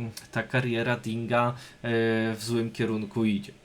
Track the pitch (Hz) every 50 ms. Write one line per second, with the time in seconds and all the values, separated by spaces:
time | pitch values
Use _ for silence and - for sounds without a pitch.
0 | 120 113 - - - - - 120 110 - - 127 120 120 117 113 117 123 120 -
1 | - 113 113 117 117 110 120 120 120 120 123 123 - - - - - 117 117 113
2 | 113 113 113 110 113 113 110 104 107 113 120 117 113 113 - - 117 113 110 107
3 | 107 101 - 120 113 110 104 98 - - - -